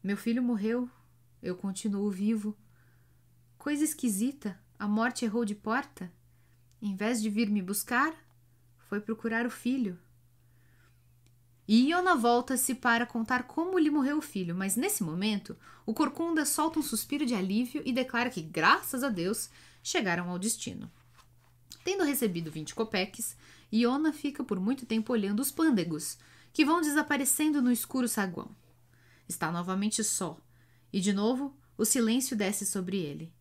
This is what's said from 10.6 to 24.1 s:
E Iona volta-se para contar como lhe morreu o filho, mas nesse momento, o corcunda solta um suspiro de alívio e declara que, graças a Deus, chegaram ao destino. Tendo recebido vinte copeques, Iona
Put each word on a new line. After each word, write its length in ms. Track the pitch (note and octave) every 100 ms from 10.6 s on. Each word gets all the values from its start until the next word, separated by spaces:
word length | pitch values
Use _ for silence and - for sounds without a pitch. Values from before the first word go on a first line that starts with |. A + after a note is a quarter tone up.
| _ _ _ _ _ _ _ _ _ _ -
E 200 | A3 C4
Iona 260 | F4 F#4
volta-se 600 | E4 A#3 A#3+ B3 B3+ - A#3
para 280 | B3 A#3
contar 380 | A#3+ A#3 A3+ B3+
como 360 | B3 - F4 F#4
lhe 120 | D4+
morreu 280 | D4 C4 D4
o 40 |
filho, 320 | - G3 F3
mas 220 | F3 F#3+ A3
nesse 260 | F#4 -
momento, 540 | E3 E3+ G#3 G#3 - - - -
o 80 | -
corcunda 520 | A3 D4 - E4 D#4+
solta 340 | D4 - D#4+ D#4+
um 40 |
suspiro 440 | - A3 - C#4+ C4+
de 80 |
alívio 480 | A3 F#3 G#3 B3 D4
e 80 | B3+
declara 380 | B3+ B3+ A#3 B3
que, 100 | F#3+
graças 640 | D#3+ D#3+ E3+ D#4+ - C4
a 60 | C4+
Deus, 420 | F#3 F3 A3+ - - - -
chegaram 480 | - - G3 F3 F3
ao 80 | F3+
destino. 520 | G#3 - - - - - _ - - _ _ _ _ -
Tendo 220 | - G4
recebido 480 | D4+ C4 A3+ E3+ E3
vinte 220 | D#3 D3+
copeques, 640 | - A3 F#3+ G3+ - - - - - -
Iona 400 | A3 A#3+ C4+ D#4